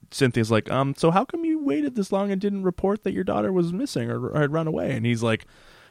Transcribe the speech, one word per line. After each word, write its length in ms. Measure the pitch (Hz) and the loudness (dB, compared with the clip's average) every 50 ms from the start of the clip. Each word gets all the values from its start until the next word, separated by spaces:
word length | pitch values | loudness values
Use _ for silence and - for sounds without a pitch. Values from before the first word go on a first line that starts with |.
| - _ | -20 _
Cynthia's 400 | - - 135 127 120 123 113 107 | 0 2 2 4 4 2 2 4
like, 180 | 117 107 - - - | 2 2 2 0 -2
"Um, 220 | 131 139 139 139 | -2 -2 -2 0
so 140 | - - 165 | 2 2 4
how 140 | 165 196 254 | 4 4 2
come 180 | - - 339 330 | 0 -2 -4 -2
you 180 | 320 311 311 285 | 0 0 0 0
waited 320 | 277 269 302 294 285 247 | 0 0 0 -2 -2 -2
this 160 | 220 190 - | -4 -2 0
long 220 | 208 196 202 202 196 | 0 0 0 0 -2
and 80 | 190 | -2
didn't 220 | 202 208 202 196 190 | -2 -2 -2 0 -2
report 400 | 180 180 - - 190 202 220 - | -2 -2 0 0 0 0 0 -2
that 80 | 196 196 | -4 -4
your 120 | 196 190 | -2 -2
daughter 280 | 196 202 202 214 202 190 | -2 0 0 0 2 2
was 200 | 180 175 170 175 | 2 2 0 0
missing 380 | 190 277 277 - 139 117 117 | -4 -4 -4 -4 -4 -2 -2
or, 180 | 117 120 123 - | -4 -4 -4 -2
or 100 | - 151 | 0 0
had 100 | 147 139 147 | 2 2 0
run 140 | 160 165 | 0 -2
away?" 260 | 156 156 - 87 - 135 | -2 -2 -2 -2 -2 -2
And 80 | 117 113 | 0 0
he's 160 | 120 120 113 117 | 0 0 2 2
like, 220 | 117 110 107 - - - - - - - - - - | 0 0 0 -2 -10 -20 -20 -20 -20 -20 -20 -20 -20